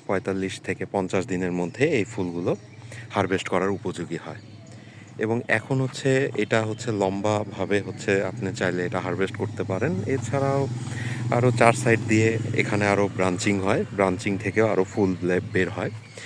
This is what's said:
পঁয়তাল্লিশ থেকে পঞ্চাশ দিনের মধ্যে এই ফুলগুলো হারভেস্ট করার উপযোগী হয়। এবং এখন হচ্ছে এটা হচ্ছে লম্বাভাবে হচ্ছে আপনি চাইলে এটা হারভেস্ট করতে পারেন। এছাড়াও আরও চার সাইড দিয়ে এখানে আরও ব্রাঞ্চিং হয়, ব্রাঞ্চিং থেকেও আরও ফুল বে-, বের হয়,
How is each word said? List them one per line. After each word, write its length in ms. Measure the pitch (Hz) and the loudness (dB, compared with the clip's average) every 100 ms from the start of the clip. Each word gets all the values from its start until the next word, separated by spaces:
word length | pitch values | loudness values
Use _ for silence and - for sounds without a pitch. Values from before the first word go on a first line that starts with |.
| - | -2
পঁয়তাল্লিশ 540 | 95 95 95 95 - | -2 0 -2 -2 -6
থেকে 260 | - 92 92 | -6 -6 -2
পঞ্চাশ 400 | 101 92 101 85 | -2 0 0 0
দিনের 260 | 90 90 | -2 0
মধ্যে 460 | 90 87 82 147 139 | 0 -2 0 2 2
এই 60 | |
ফুলগুলো 520 | 95 - 90 85 95 180 - - - - - | 0 -2 -4 -2 -2 -4 -6 -20 -16 -16 -6
হারভেস্ট 380 | 104 95 92 - | 0 2 0 0
করার 220 | 92 95 | 0 0
উপযোগী 460 | 98 95 82 80 80 | -2 -6 -6 -6 -8
হয়। 220 | 78 76 - - - - - - - - | -8 -14 -16 -20 -18 -20 -18 -20 -18 -6
এবং 220 | 110 117 - | -2 -2 0
এখন 320 | 110 - 131 | -2 0 0
হচ্ছে 500 | 131 - 139 131 139 113 | 0 0 2 2 2 -2
এটা 260 | 104 113 | 0 2
হচ্ছে 300 | 110 107 123 | 0 -4 -4
লম্বাভাবে 880 | 104 95 98 104 104 101 - 92 101 | 2 2 2 2 0 -2 -4 0 0
হচ্ছে 440 | 95 92 - 98 | -2 -6 0 2
আপনি 300 | 98 107 95 | 0 -4 -6
চাইলে 320 | - 95 90 87 | 0 0 0 -2
এটা 140 | 90 | -2
হারভেস্ট 360 | 92 87 95 - | -2 -2 -2 -2
করতে 280 | - - | -6 -4
পারেন। 380 | 92 92 127 185 214 | -4 0 0 -2 -2
এছাড়াও 640 | 135 - 139 139 139 131 - - - - - - | -2 0 0 2 2 0 -4 -6 -6 -6 -4 0
আরও 200 | 120 123 | 4 4
চার 220 | 120 117 | 6 6
সাইড 280 | 117 120 113 107 | 6 4 2 4
দিয়ে 300 | 110 110 113 110 | 4 4 2 -2
এখানে 320 | 107 107 104 104 | -2 0 2 4
আরও 220 | 101 101 - | 4 2 2
ব্রাঞ্চিং 440 | 92 90 104 101 | 0 2 2 2
হয়, 240 | 95 135 214 | 2 0 0
ব্রাঞ্চিং 460 | 98 95 92 107 98 | 2 2 2 -2 -2
থেকেও 280 | 104 101 110 | 0 2 2
আরও 180 | 92 | 4
ফুল 320 | 95 - 95 87 | 0 2 2 2
বে-, 180 | 87 90 85 | 2 0 0
বের 180 | 95 87 | 0 0
হয়, 200 | 87 101 - - - | -2 -6 -8 -16 -16